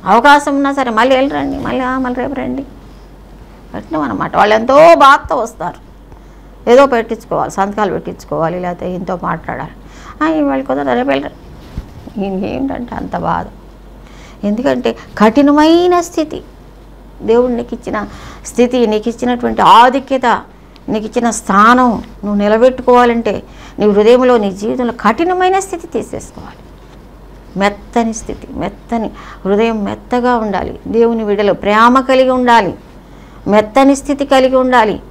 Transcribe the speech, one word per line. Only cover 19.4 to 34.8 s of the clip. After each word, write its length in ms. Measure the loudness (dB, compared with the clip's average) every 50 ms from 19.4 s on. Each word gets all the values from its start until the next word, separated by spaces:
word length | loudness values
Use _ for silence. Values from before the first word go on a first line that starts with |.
| -4 -4 -2 2
ఆధిక్యత, 640 | 4 6 8 8 6 6 4 0 -4 -2 -4 -2 0 0 -2 -2 -4 -14 -20 -20 -20 -20 -20 -20 -8 -6
నీకు 160 | -6 -6 -6
ఇచ్చిన 240 | -4 -4 -2 -2 -2
స్థానం 600 | -4 -4 -4 0 2 4 6 6 6 4 4 2 0 -2 -6 -12 -16 -12 -8
నువ్వు 100 | -4 -2
నిలబెట్టుకోవాలంటే 1080 | 0 0 2 2 4 4 2 2 0 0 2 4 4 4 4 2 0 -2 -4 -4 -6 -8 -14 -20 -20 -20 -18 -6 0
నీ 60 | 0
హృదయంలో, 520 | 2 2 4 4 6 6 6 6 4 2 2
నీ 140 | 0 -2
జీవితంలో 420 | -6 -6 -6 -6 -4 -4 -4 -6 -6 -2
కఠినమైన 600 | -2 -2 0 0 -2 -2 0 0 0 0 0 0
స్థితి 280 | -2 -4 -10 -12 -12 -8
తీసేసుకోవాలి. 840 | -8 -8 -8 -8 -12 -14 -14 -14 -20 -20 -20 -20 -20 -20 -20 -20 -20 -20 -20 -20 -20 -20 -20 -20 -20 -20 -20 -20 -20 -20 -20 -14 -6 -2
మెత్తని 560 | -2 -2 -2 -4 -18 -6 -4 -2 -2 -2 -6
స్థితి, 340 | -8 -10 -12 -12 -14 -14 -14 -10
మెత్తని 560 | -8 -8 -10 -10 -12 -12 -8 -6 -6 -6 -6 -10 -14 -20 -20 -20 -10 -4
హృదయం 380 | -2 0 0 0 0 -2 -4 -6
మెత్తగా 540 | -6 -8 -10 -8 -4 -4 -2 0 0 0 0
ఉండాలి, 420 | -2 -4 -4 -4 -6 -6 -10 -12 -10 -4
దేవుని 360 | 0 2 2 2 0 -2 -2
విడలో 300 | -2 -2 0 0 0 0
ప్రేమ 460 | 0 0 0 2 4 4 4 4 2
కలిగి 300 | 2 2 2 2 4 2
ఉండాలి, 440 | 2 0 2 4 4 4 2 0 -6 -10 -16 -20 -20 -20 -20 -20 -20 -20 -20 -20 -20 -12 -4 0
మెత్తని 480 | 2 2 2 2 2 2 4 4 2
స్థితి 300 | 2 -2 -6 -4 -4 0
కలిగి 300 | 2 2 2 2 4 2
ఉండాలి. 440 | 2 2 2 2 2